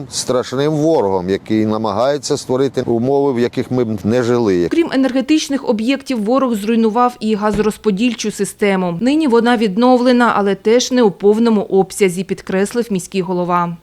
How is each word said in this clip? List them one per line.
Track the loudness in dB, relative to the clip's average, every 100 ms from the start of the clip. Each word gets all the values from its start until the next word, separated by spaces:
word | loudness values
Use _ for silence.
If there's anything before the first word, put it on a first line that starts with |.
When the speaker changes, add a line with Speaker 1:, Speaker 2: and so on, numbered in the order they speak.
| -6
Speaker 1:
страшним | -8 -4 -2 -2 -2 -2
ворогом, | 0 2 2 2 0 0
який | -4 -2 0 0
намагається | 0 -2 0 0 -2 -2 -4
створити | -2 0 0 -2
умови, | -2 0 0 0 0
в | 0
яких | -2 -2 -4
ми | -2
б | -2 -2 0
не | 0
жили. | 2 2 2 2 2
Speaker 2:
Крім | 0 0
енергетичних | 0 0 0 0 0 0 -4 -2
об'єктів, | -2 -2 -2 -4 -4
ворог | 0 0 0 -2
зруйнував | 0 0 2 2 0 -2
і | -4 -2
газорозподільчу | 0 0 -2 -2 -2 0 0 -2 -6
систему. | -6 -6 -2 0 0 -2 -2
Нині | 0 0 2
вона | 2 2 2
відновлена, | 0 2 4 4 4 4 2 2
але | 0 0
теж | 2 2 2
не | 2
у | 2
повному | 2 2 4 2 2
обсязі, | 2 0 0 0 0 0
підкреслив | -6 -8 -4 -2 -2 -2 -4
міський | -4 -4 -6
голова. | -4 -4 -2 -2 -2 -6